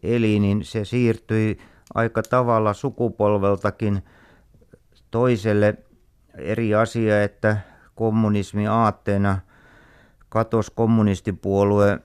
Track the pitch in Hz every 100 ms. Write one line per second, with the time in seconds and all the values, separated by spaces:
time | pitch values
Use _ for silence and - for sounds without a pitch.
0 | - 117 110 104 101 101 101 110 101 123
1 | 120 110 _ 110 110 98 - - _ -
2 | 113 113 107 123 120 113 107 104 139 -
3 | 120 - 104 104 98 98 104 - 110 98
4 | - - - _ _ _ _ - _ _
5 | _ 113 127 117 107 104 104 - _ _
6 | _ _ _ - 71 110 113 104 113 117
7 | 110 104 104 _ 107 107 - - _ -
8 | 113 110 110 104 98 104 104 113 110 -
9 | - 101 101 98 - _ - - _ _
10 | _ _ _ 110 113 113 104 - 113 113
11 | 107 95 - 90 98 98 101 101 101 101